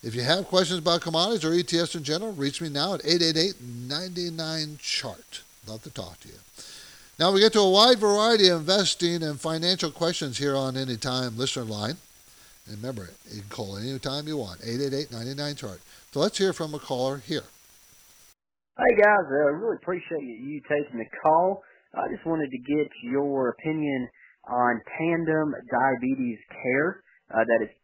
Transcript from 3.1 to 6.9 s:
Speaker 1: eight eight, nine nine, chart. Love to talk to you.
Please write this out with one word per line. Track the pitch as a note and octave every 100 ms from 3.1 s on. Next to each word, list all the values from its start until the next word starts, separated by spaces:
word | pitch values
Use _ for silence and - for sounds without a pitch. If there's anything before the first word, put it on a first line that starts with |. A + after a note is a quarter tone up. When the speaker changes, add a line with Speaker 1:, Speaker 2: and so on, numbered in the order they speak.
| E3+
Speaker 1:
eight | E3 D#3+
eight, | F#3 F#3
nine | B2 A#2+ B2 D3 F#3 F3+ F3 E3
nine, | D#3+ D#3+ D3+ D3
chart. | - - B2+ - - - - - G#2
Love | A2
to | C#3+
talk | - F#2 E2+
to | -
you. | - - - - - -